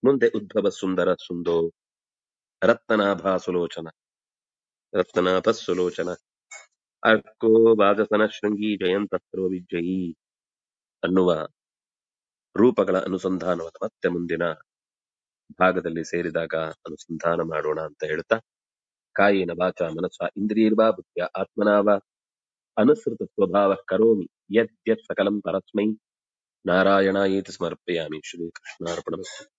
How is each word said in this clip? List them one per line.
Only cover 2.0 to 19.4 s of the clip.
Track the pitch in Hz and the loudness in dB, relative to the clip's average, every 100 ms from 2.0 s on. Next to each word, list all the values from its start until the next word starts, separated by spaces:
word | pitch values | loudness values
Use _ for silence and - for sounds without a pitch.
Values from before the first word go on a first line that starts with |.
| _ _ _ _ _ _ | _ _ _ _ _ _
ರತ್ನನಾಭ | - 117 _ 110 101 98 87 92 | 0 0 _ 0 2 0 -2 -2
ಸುಲೋಚನ, | - 90 85 - 82 - _ _ _ _ _ _ _ _ _ | -2 -4 -4 -6 -14 -18 _ _ _ _ _ _ _ _ _
ರತ್ನನಾಭ | 95 90 - 90 92 101 | -4 -2 0 2 2 2
ಸುಲೋಚನ, | 113 - 90 90 87 87 90 _ _ _ - - _ _ _ | 0 -2 -2 -2 -2 -8 -8 _ _ _ -20 -20 _ _ _
ಅರ್ಕೋ | 113 110 - _ 117 113 113 110 | 2 2 0 _ 4 6 6 6
ವಾಜಸನ | 101 101 104 107 107 | 4 4 2 2 0
ಶೃಂಗಿ | - 104 104 107 101 | 0 -4 -2 -2 -2
ಜಯಂತಸ್ರೋ | 92 98 104 90 _ 95 92 | 0 -2 -2 -6 _ -6 -4
ವಿಜಯೀ | 92 90 87 85 95 87 80 _ _ _ _ _ _ _ _ | -4 -6 -6 -4 -4 -4 -10 _ _ _ _ _ _ _ _
ಅನ್ನುವ | 87 92 90 80 78 _ _ _ _ _ _ _ _ _ _ 87 | -2 2 2 0 -4 _ _ _ _ _ _ _ _ _ _ 2
ರೂಪಗಳ | 120 113 95 92 | 4 4 0 0
ಅನುಸಂಧಾನವನ್ನು | - 92 95 92 90 87 82 - | -2 -4 -4 -4 -4 -4 -6 -10
ಮತ್ತೆ | 107 _ - | -12 _ -4
ಮುಂದಿನ | 87 87 82 85 80 _ _ _ _ _ _ _ _ _ - | -4 -4 -4 -4 -6 _ _ _ _ _ _ _ _ _ 0
ಭಾಗದಲ್ಲಿ | 92 90 85 82 | 2 2 -4 -6
ಸೇರಿದಾಗ | 80 85 87 82 80 80 80 78 82 | -6 -4 -4 -4 -4 -4 -6 -10 -16
ಅನುಸಂಧಾನ | 76 - 82 85 85 | -16 -12 -6 -2 -2
ಮಾಡೋಣ | 82 80 76 76 | -2 -4 -4 -4
ಅಂತ | 80 _ | -6 _
ಹೇಳ್ತಾ, | 78 78 82 110 _ _ _ _ _ _ _ - | -6 -6 -2 -4 _ _ _ _ _ _ _ 0
ಕಾಯೇನ | 101 98 | 2 2